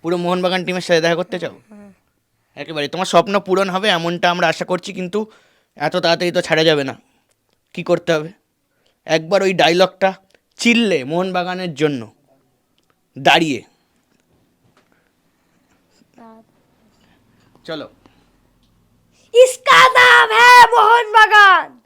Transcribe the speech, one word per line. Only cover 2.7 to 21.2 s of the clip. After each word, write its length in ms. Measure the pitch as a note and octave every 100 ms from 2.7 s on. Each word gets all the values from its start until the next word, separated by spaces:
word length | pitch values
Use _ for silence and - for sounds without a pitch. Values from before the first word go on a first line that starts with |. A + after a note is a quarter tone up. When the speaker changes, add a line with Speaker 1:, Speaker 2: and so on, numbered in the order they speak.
| D#3 C#3+
Speaker 1:
তোমার 180 | E3+ F#3
স্বপ্ন 340 | E3+ E3+ G3
পূরণ 300 | G3 F#3 G3
হবে 200 | F3+ G#3
এমনটা 420 | F3 E3+ F3 F3+
আমরা 160 | F3 E3+
আশা 180 | D#3+ F3+
করছি, 280 | F3+ G3+
কিন্তু 320 | F#3 F3+ G#3 G#3+ _ _ _ _ -
এত 200 | D3+ F3
তাড়াতাড়ি 360 | E3+ E3 F3
তো 100 | F3
ছাড়া 220 | - D#3+
যাবে 200 | D#3+ D3+
না। 180 | C3+ A2 _ _ _ _ _ _ _
কি 100 | -
করতে 300 | E3+ E3+ E3+
হবে? 160 | D#3+ D#3+ - _ _ _ _ _ _ -
একবার 360 | E3 D#3+ G3
ওই 120 | F#3+
ডায়লগটা 600 | F3 D#3 F3 F#3 _ F#3+ F#3 _ _ _ _
চিল্লে 460 | A#3 A#3 A3+ E3
মোহনবাগানের 680 | B2+ E3 F#3 F3+ F3+ F3+ F#3
জন্য 400 | C3+ D3+ C#3 A2 _ _ _ _ _ _ _ _ _ _ -
দাঁড়িয়ে। 420 | C#3 D#3 E3 A#2 - _ _ _ _ _ _ _ _ _ _ _ _ _ _ _ _ _ _ _ _ _ _ _ _ _ A3+ A3 A3+ _ _ _ _ _ _ _ _ _ _ _
চলো। 260 | - D#3+ B2 _ _ _ _ _ _ _ _ _ _ _ _ _ _
Speaker 2:
ইসকা 500 | A#4 B4+ B4+ C#5 C5
নাম 460 | C5 B4+ B4 A#4+ A#4
হ্যায় 420 | A4 A#4+ B4 A#4
মোহনবাগান। 1080 | A#4 G#4+ A#4 A4 A4